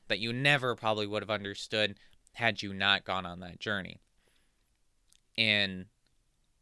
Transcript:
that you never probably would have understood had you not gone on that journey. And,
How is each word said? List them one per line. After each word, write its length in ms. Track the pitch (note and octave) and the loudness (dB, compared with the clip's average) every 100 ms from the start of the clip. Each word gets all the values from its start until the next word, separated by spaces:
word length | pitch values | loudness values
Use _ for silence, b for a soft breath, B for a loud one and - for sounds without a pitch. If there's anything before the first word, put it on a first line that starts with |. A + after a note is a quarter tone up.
| - | -4
that 120 | G#2 | -4
you 140 | A2+ | -2
never 420 | B2 C#3+ C#3+ B2 A2+ | 0 4 4 2 0
probably 300 | A2 G#2+ G#2 | 0 0 0
would 160 | G#2 | -2
have 80 | G2+ | -2
understood 680 | G#2 G2+ G2 - A2 G#2 G2+ b b _ | -2 -2 -8 -4 0 0 -2 b b _
had 300 | - A#2 G2+ | -2 0 0
you 100 | G2+ | -4
not 320 | G2 G2 G2 - | 0 2 2 2
gone 200 | F#2+ F2+ | -4 -4
on 140 | F2 | -10
that 180 | F2 E2+ | -14 -8
journey. 400 | G#2+ G2+ F2 E2+ _ _ _ _ _ _ _ _ _ _ _ _ _ - | -4 -4 -6 -14 _ _ _ _ _ _ _ _ _ _ _ _ _ 0
And, 480 | A2+ G#2 G2 F#2 F#2 _ _ _ _ _ _ _ | 2 4 2 -4 -12 _ _ _ _ _ _ _